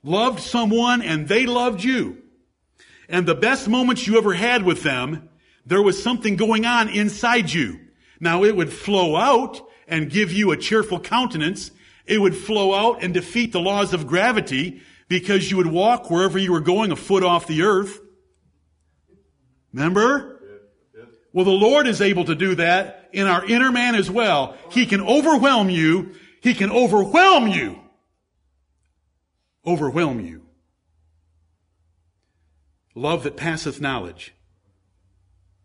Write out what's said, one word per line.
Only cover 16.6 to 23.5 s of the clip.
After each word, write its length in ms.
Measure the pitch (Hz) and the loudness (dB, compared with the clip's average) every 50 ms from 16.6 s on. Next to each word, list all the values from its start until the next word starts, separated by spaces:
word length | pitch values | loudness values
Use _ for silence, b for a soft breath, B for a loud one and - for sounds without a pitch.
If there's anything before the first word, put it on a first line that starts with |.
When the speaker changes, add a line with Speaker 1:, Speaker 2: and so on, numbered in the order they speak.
| 147 180 180 214 220 190 | 2 2 2 2 0 -2
Speaker 1:
a 60 | 143 | -4
foot 260 | - - - 196 190 185 | -4 -2 0 2 2 4
off 240 | 175 175 170 - | 4 2 2 0
the 140 | - 160 151 | -2 -2 0
earth. 360 | 180 214 196 190 202 190 - - - - _ _ _ _ _ _ _ _ _ _ _ _ _ _ _ _ _ _ _ _ _ _ _ _ _ _ _ _ _ _ _ _ | 2 2 2 2 0 -4 -8 -16 -20 -20 _ _ _ _ _ _ _ _ _ _ _ _ _ _ _ _ _ _ _ _ _ _ _ _ _ _ _ _ _ _ _ _
Remember? 680 | - 131 147 170 185 202 220 254 285 277 - - - - - | -6 -4 -2 0 2 2 2 2 2 0 -4 -10 -18 -20 -20
Speaker 2:
Yeah, 560 | - - - _ _ _ _ _ _ _ - | -20 -20 -20 _ _ _ _ _ _ _ -20
yeah. 60 | - - _ _ _ _ | -20 -20 _ _ _ _
Speaker 1:
Well, 140 | - 180 185 | -2 0 2
the 60 | 196 | 2
Lord 360 | 190 196 208 240 277 294 277 | 4 4 4 4 4 4 4
is 140 | 247 202 175 | 2 0 0
able 240 | 202 202 196 180 170 | 0 0 0 0 -2
to 100 | 165 160 | -2 -2
do 200 | 147 190 190 180 | -2 -2 -2 0
that 540 | 170 165 170 180 190 190 - - - - _ - | 0 2 2 2 2 0 -4 -12 -20 -20 _ -4
in 120 | 196 196 | -2 0
our 200 | 190 175 170 185 | 0 0 0 0
inner 260 | 202 | 0